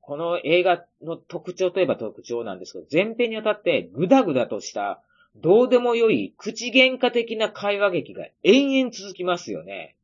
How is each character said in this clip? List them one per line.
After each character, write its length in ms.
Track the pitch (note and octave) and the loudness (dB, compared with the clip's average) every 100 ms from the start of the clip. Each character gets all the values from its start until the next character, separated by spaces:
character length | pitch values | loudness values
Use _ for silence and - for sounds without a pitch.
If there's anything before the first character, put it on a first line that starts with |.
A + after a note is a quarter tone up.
こ 160 | - C#3+ | -12 -8
の 240 | E3+ F3 | -4 -4
映 200 | C3+ E3+ | 2 2
画 220 | F3+ F3 - _ | 4 0 -2 _
の 140 | D3+ E3 | -12 -12
特 360 | _ E3+ - | _ -12 -12
徴 180 | F3+ F#3 | -2 -2
と 100 | F3+ | 0
い 20 | |
え 40 | E3+ | 0
ば 100 | A#2 | 0
特 260 | A2 - | -6 -12
徴 220 | - A#2 | -10 -8
な 100 | A2+ | -8
ん 40 | F#2 | -10
で 80 | F2 | -14
す 60 | |
け 60 | F#2+ | -18
ど、 80 | D#2+ | -4
前 240 | D3 G#3 | -2 -2
編 160 | A3+ A#3 | -2 -4
に 60 | A3 | -2
わ 60 | |
た 80 | A3 | -4
っ 120 | G#3+ | -4
て 280 | - C#3+ F#2+ | -2 -2 -4
グ 160 | A#2 F3 | -6 2
ダ 140 | C4+ | 4
グ 120 | G#3+ | 4
ダ 120 | C3 A#2 | -2 -2
と 140 | G#2+ | -6
し 120 | - | -10
た、 300 | - G2+ - _ _ _ _ | -8 -8 -8 _ _ _ _
ど 280 | D3+ G#3 | 4 4
う 40 | B3+ | 6
で 100 | B3 | 4
も 180 | A#3+ A#3 | 2 2
よ 140 | A3+ | 2
い 240 | D3 F#2+ _ | 2 -2 _
口 300 | - A3 A#3+ | -14 -10 -2
喧 300 | A#3+ C4 B3+ | 4 4 4
嘩 120 | B3+ | 0
的 260 | A#3+ A#3 A3 | 0 -4 -2
な 140 | A3 | -4
会 280 | - G3+ G3+ | -4 -4 0
話 120 | G3+ | 0
劇 240 | F3 - | 0 -6
が 120 | - - _ | -12 -16 _
延 420 | D#3 B3 C#4 C4+ | 4 4 4 2
々 60 | B3+ | 0
続 220 | - G3 | -4 -16
き 120 | F#3 | -8
ま 120 | F3+ F3 | -4 -4
す 160 | - | -4
よ 100 | F2+ | -12
ね。 340 | E2+ G2 D#2 _ | -10 -14 -16 _